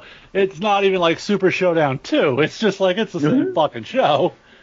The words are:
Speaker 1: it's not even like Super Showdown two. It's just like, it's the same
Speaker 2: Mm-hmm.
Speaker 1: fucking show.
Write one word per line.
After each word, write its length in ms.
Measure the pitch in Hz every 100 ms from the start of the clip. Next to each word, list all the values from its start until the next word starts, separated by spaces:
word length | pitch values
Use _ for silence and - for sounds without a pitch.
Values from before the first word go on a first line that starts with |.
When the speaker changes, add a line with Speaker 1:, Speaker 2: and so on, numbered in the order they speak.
| - - -
Speaker 1:
it's 260 | 190 196 156
not 240 | 208 202 196
even 140 | 185
like 180 | 170 165
Super 320 | - 202 185
Showdown 480 | - 180 165 147 139
two. 380 | - 302 175 123
It's 180 | 156 -
just 220 | 214 190
like, 180 | 190 180
it's 140 | 220
the 80 | 170
same 120 | 147
Speaker 2:
Mm-hmm. 220 | 254 370
Speaker 1:
fucking 300 | 359 147 120
show. 480 | 107 233 190 143 170 - _ -